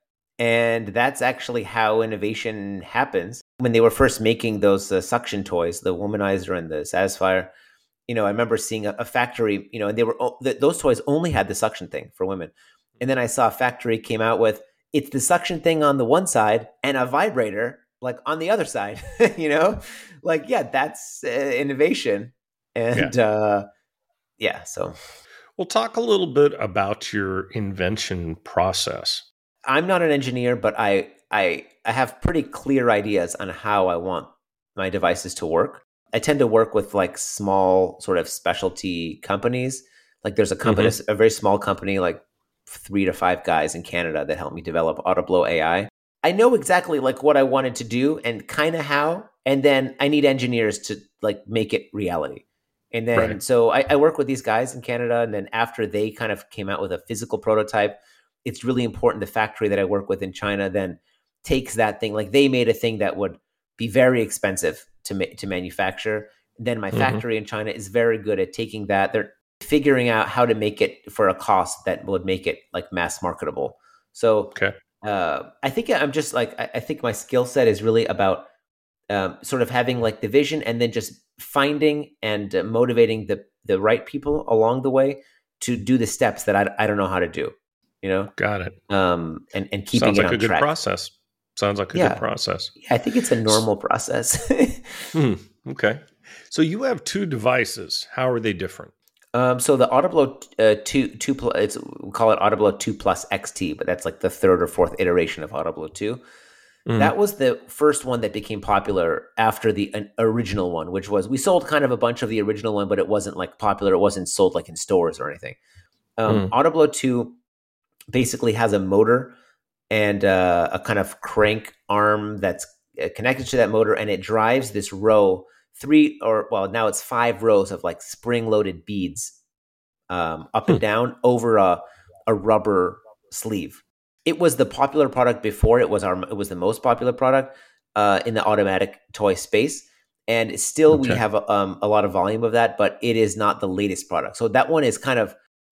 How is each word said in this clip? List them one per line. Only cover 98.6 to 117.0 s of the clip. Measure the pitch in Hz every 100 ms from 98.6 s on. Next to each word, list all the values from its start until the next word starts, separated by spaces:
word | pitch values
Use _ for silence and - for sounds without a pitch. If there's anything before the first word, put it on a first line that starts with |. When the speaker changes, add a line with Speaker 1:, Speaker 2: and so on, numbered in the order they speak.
| 95 - - _ _ _ _
Speaker 1:
Um, | 120 127 127
so | 135 135
the | 123
Audible, | 127 175 165 135 - - -
uh, | 110 107
two, | - 139 120
two | - -
pl-, | 135 120
it's, | - 104 - - -
we | 95
call | - 113
it | 104
Audible | 104 104 104
two | 98 -
Plus | 104 98 87 -
X | 98 -
T, | - 87
but | 73 -
that's, | 87 82
like, | -
the | 90
third | - 95 90
or | 85
fourth | - 85 -
iteration | 90 90 82 -
of | 76
Audible | 71 82 82 78
two. | - 104 123 - - _ _ _ _ -
Speaker 2:
Mm-hmm. | 113
Speaker 1:
That | 151 202
was | 208 202
the | 123 117 -
first | - 151 147 127
one | 120
that | 107
became | 107 - 107
popular | - 101 101 95 82 78 - -
after | 110 - 110
the, | 98 101
an | 107 104 -
original | 113 117 101 101 90
one, | 82 82
which | 95 95
was, | 101 95
we | 131
sold | 196 180 -
kind | 151 135
of |
a | 117
bunch | 120 120
of | 110
the | 110
original | 104 104 110 104
one, | 98
but | 98
it | 90
wasn't, | 104 98 90
like, | 90 -
popular. | 107 98 -
It | 92
wasn't | 98 95 87
sold, | - 92
like, | 85 -
in | 80
stores | - 95 82 76
or | 71
anything. | 69 62 64 _ - _ _ _ -
Um, | 110 107
Speaker 2:
Mm. | 98
Speaker 1:
Audible | 117 156 160 151
two | -